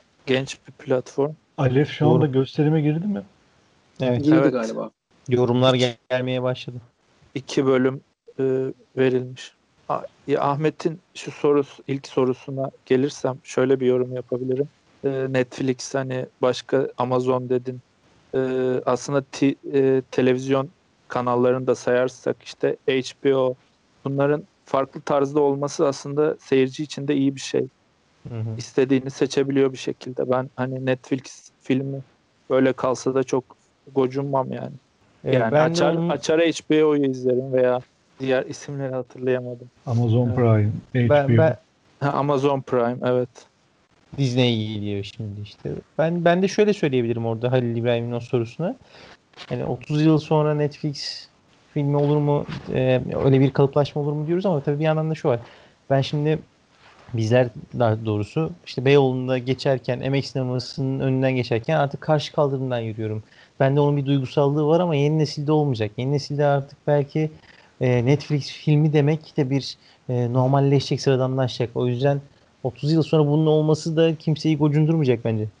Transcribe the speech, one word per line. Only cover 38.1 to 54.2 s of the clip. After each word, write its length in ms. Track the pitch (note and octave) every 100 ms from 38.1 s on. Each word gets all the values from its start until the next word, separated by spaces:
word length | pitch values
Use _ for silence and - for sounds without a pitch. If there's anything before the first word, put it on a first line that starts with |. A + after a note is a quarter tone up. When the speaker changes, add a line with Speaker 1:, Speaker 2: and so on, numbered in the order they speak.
| -
Speaker 1:
diğer 260 | C3+ C3 D3+
isimleri 480 | C#3 - C#3 C3+
hatırlayamadım. 760 | C3 A#2+ C3 C3 B2+ B2 A#2+ B2 _ C3+
Speaker 2:
Amazon 400 | A#2 A#2+ A#2 A#2+
Speaker 1:
Evet. 100 | B2
Speaker 2:
Prime, 720 | A#2 A2 G#2 - - B2+ A#2+
Speaker 3:
Ben, 140 | D3
Speaker 2:
H 40 | C#3
B 60 |
O. 40 | A#2
Speaker 3:
ben 180 | D#3+ - _ _ _ -
Speaker 1:
Ha, 120 | C#3+
Amazon 480 | C#3 C#3+ C3+ C#3+ C#3
Prime, 360 | - B2+ A#2+ B2
evet. 240 | B2+ B2 B2 - - _ _ _ _ _ - -
Speaker 3:
Disney 560 | C3 B2 B2 A2 G#2+
geliyor 300 | G#2+ G#2 G2+
şimdi 360 | G2 - G#2 G2+
işte. 280 | G#2 - C#3 C#3 - -
Ben, 260 | D#3+ F3
ben 180 | E3+ F3
de 60 | F#3+
şöyle 240 | - G#3
söyleyebilirim 540 | G3+ D3+ C3 A#2 A#2 A#2
orada 260 | A2+ B2
Halil 240 | B2+ A#2+ A#2
İbrahim'in 360 | A#2+ A#2 A#2+
o 80 | A#2+
sorusuna. 560 | B2 B2+ A2+ - F3+ C4 _ - - - _ - -
Yani 140 | B2
otuz 380 | C3+ B2+ - D3+
yıl 160 | D#3 D#3
sonra 360 | D#3 D#3 D3+
Netflix 760 | D3+ D3 - D3+ C#3 - - - _ _ _ _
filmi 220 | D3+ C#3+ C#3+
olur 200 | C#3+ D3+
mu, 280 | D3 D3 - - -
e, 260 | - C3 B2+ - -
öyle 160 | C3+ C3
bir 100 | C3+
kalıplaşma 520 | - C#3 D3 C#3 D3+
olur 100 | D3
mu 140 | D3